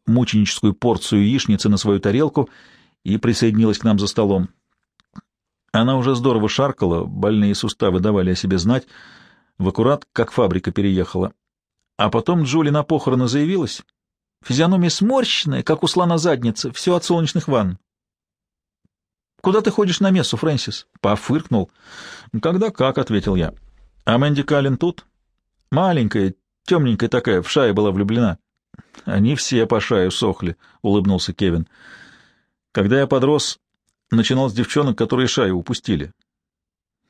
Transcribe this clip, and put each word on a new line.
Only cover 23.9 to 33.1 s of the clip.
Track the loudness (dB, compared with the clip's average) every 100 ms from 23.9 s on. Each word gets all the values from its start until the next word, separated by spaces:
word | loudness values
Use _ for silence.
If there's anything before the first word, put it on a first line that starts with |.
| _
«А | 0 2
Мэнди | 2 0
Каллен | 0 0 0 0
тут?» | -2 -4 -12 _ _ _ _ _ _
«Маленькая, | 0 2 2 0 0 -2 -4 _ _ -2
темненькая | 0 2 0 0
такая, | 0 0 0
в | 0
Шая | 2 2
была | 2 0
влюблена». | 0 0 0 0 -2 _ _ _ -20 _ -16 -4
«Они | 0 2 0
все | 0 0 2
по | 0
Шаю | 0 0 0
сохли», — | 0 -2 -2 -6 -8 _ _
улыбнулся | 0 2 2 0 -2
Кевин. | -2 0 0 -2 _ -20 -20 -20 -20 _ _ _ _ _
«Когда | -2 2 2
я |
подрос, | 2